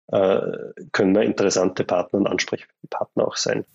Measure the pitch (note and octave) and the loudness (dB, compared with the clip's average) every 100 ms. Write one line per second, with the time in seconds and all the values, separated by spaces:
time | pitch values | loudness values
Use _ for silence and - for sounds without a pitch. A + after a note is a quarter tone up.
0 | - G#2 F#2+ G2 - - - - - - | -4 2 2 2 -2 -6 -10 -16 -6 0
1 | G2 G2+ A2+ - G2 F#2 F#2 - - F2+ | 4 4 2 2 0 2 0 0 -2 -2
2 | - G2+ G2+ F#2+ - - - _ - - | 0 0 0 -2 -4 -8 -10 _ -10 -8
3 | - - - - - - - | -6 -2 -2 -2 -4 -4 -4